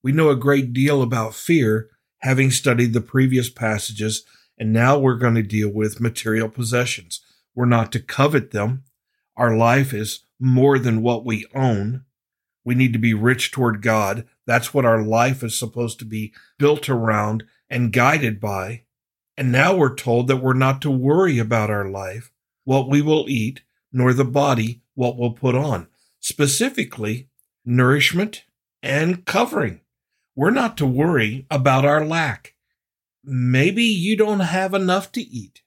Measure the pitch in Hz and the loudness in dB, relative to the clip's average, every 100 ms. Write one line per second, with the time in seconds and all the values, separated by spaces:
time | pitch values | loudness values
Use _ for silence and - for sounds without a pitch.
0 | 131 151 156 135 131 139 127 120 139 143 | 0 2 2 2 2 2 0 0 2 2
1 | 120 120 110 - - 165 113 107 113 _ | 0 -2 -4 -8 0 2 2 0 -4 _
2 | _ _ 131 131 135 127 131 120 123 113 | _ _ -2 2 2 2 0 2 2 0
3 | - 131 131 127 120 - 113 107 - 107 | 0 0 2 2 -2 -4 -4 -4 -6 -6
4 | 107 110 _ _ _ _ 110 113 123 143 | -6 -6 _ _ _ _ 0 2 4 4
5 | 135 117 120 117 101 107 104 104 107 110 | 2 2 2 0 0 -2 -2 -2 -4 -2
6 | 117 117 113 110 110 - 117 123 123 - | -6 -4 -2 -2 -2 -6 -2 -2 -2 -6
7 | 85 - _ _ _ 120 123 117 113 113 | -10 -16 _ _ _ -2 2 2 0 -6
8 | - - 147 151 - 107 107 131 - _ | -6 -2 0 0 -2 -4 -4 -4 -10 _
9 | _ _ _ - 120 110 117 131 135 104 | _ _ _ -2 0 2 4 2 0 -4
10 | 107 - _ _ 127 127 139 131 120 110 | -8 -10 _ _ 2 4 4 4 2 0
11 | 117 117 127 107 - 135 131 104 104 127 | 0 -2 -4 -6 -6 -2 0 0 -2 -6
12 | - _ _ _ _ _ 120 123 131 113 | -12 _ _ _ _ _ -2 2 2 2
13 | 113 107 117 123 - - 120 107 113 110 | 0 2 0 0 -4 -2 -2 0 0 0
14 | 98 101 - _ - 120 - 143 123 113 | 0 -4 -10 _ -2 -2 0 0 2 2
15 | 107 113 123 135 117 - 113 120 120 - | 2 0 0 -2 -6 -8 -8 -6 -8 -8
16 | 110 110 107 _ _ _ 143 147 - 123 | -12 -10 -10 _ _ _ 2 2 -2 -2
17 | 110 107 107 110 - _ _ 127 120 110 | 0 0 0 -4 -8 _ _ -2 0 2
18 | 127 156 131 101 104 98 95 117 _ _ | 2 2 -2 -4 -6 -6 -8 -12 _ _
19 | _ _ _ - 131 123 165 190 135 - | _ _ _ -4 0 2 4 4 2 0
20 | 123 117 123 131 127 127 131 135 147 131 | 0 0 2 0 0 2 2 0 -2 0
21 | 131 165 185 123 110 117 107 104 98 98 | 2 2 2 2 0 0 0 -2 -4 -8
22 | 95 107 - _ _ _ 131 135 127 143 | -10 -12 -16 _ _ _ -2 -2 2 2
23 | 147 156 135 127 110 139 _ _ _ 127 | 2 0 0 -4 -4 -8 _ _ _ 0
24 | 123 123 131 139 143 120 113 120 _ - | 2 2 2 2 2 0 -2 -6 _ -4
25 | 123 120 120 117 131 123 147 98 80 _ | -4 -2 -4 -2 -2 0 -2 -4 -8 _
26 | _ _ - - 143 - 254 262 151 - | _ _ -10 0 0 2 -2 -2 -8 -6
27 | 107 120 - _ _ _ 120 123 127 143 | -6 -6 -10 _ _ _ -2 2 4 4
28 | 127 170 214 - _ _ _ _ - 139 | 2 0 -4 -6 _ _ _ _ -4 -2
29 | 165 180 - 190 240 214 120 87 _ _ | 0 -2 -2 -2 0 -2 -4 -6 _ _
30 | _ _ _ - 160 262 233 - 139 127 | _ _ _ -2 0 2 -2 0 -2 2
31 | 165 151 107 127 - 147 135 131 143 151 | 2 2 0 -4 -4 0 2 4 4 2
32 | 156 165 156 101 - _ _ _ _ _ | 0 -2 -2 -6 -14 _ _ _ _ _
33 | _ _ 139 127 123 131 160 202 233 196 | _ _ -6 -2 2 2 2 2 0 0
34 | 175 214 208 202 175 185 190 196 185 185 | 0 0 2 2 0 -2 -2 0 0 0
35 | 185 247 - 123 95 _ | -2 -10 -10 -12 -14 _